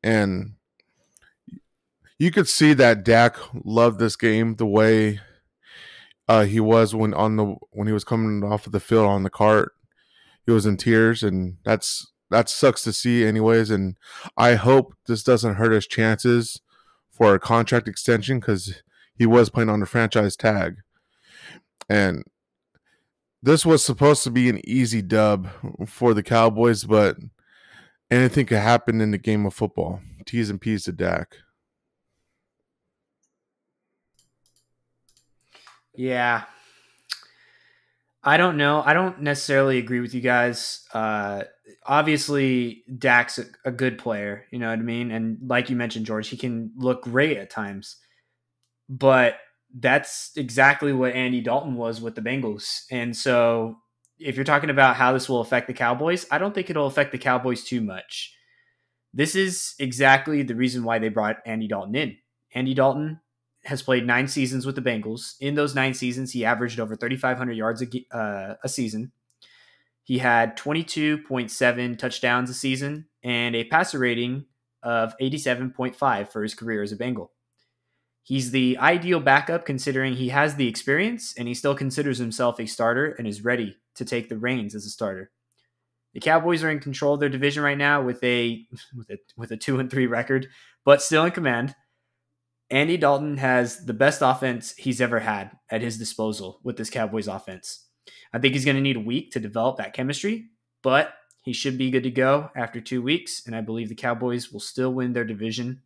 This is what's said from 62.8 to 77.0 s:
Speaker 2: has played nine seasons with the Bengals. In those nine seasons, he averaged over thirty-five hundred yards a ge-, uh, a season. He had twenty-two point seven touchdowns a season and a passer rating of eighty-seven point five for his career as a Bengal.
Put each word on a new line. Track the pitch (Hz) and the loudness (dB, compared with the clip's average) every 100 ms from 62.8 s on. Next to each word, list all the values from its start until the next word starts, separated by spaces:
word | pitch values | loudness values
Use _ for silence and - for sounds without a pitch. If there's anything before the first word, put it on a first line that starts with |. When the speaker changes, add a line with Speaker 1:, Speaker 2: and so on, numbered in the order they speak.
| 135 135 156 160 _ _ _ _ - | 2 2 -6 -10 _ _ _ _ -10
Speaker 2:
has | 135 | -8
played | 131 127 123 | 0 0 2
nine | 123 135 | 0 0
seasons | 139 127 131 131 | -2 -2 -4 -6
with | 135 | -4
the | |
Bengals. | 123 110 107 110 - - | -4 -4 -6 -10 -12 -8
In | 139 | -4
those | 147 147 135 | -2 -2 0
nine | 131 | -2
seasons, | 127 127 123 131 | -2 -6 -6 -8
he | 123 | -4
averaged | 113 117 120 113 | -2 0 -2 -4
over | 110 110 | -8 -6
thirty-five | 120 131 131 127 | -6 -4 -4 -4
hundred | 127 113 | -6 -4
yards | 110 113 | -4 -4
a | 123 | -8
ge-, | 123 - | -10 -10
uh, | 120 107 101 98 110 | -8 -8 -8 -12 -10
a | 127 | -8
season. | - 113 107 131 _ _ _ _ _ _ _ _ _ | -6 -6 -6 -12 _ _ _ _ _ _ _ _ _
He | - 123 | -4 -2
had | 123 120 117 113 | 2 2 2 -4
twenty-two | 143 156 160 156 151 151 | -6 -6 -4 -4 -2 -4
point | - 127 113 | -6 -6 -6
seven | - 123 120 123 117 | 0 0 0 -6 -6
touchdowns | 127 - 123 123 123 | -8 -4 -2 -2 -2
a | 127 | -6
season | 135 131 143 151 156 _ | -6 -4 -6 -10 -14 _
and | 123 120 120 117 | -6 -4 -4 -4
a | 113 | 0
passer | 160 185 143 | 0 0 -2
rating | 123 117 120 135 143 _ _ _ | -2 -2 -4 -8 -12 _ _ _
of | 117 117 113 - | -4 -2 -2 -4
eighty-seven | 131 143 139 123 131 | -6 -4 -4 -4 -6
point | 123 123 - | -6 -8 -2
five | 139 104 101 | -2 -2 -6
for | 110 | -8
his | 107 - | -8 -8
career | 117 110 | -8 -6
as | 101 | -6
a | |
Bengal. | 104 | -8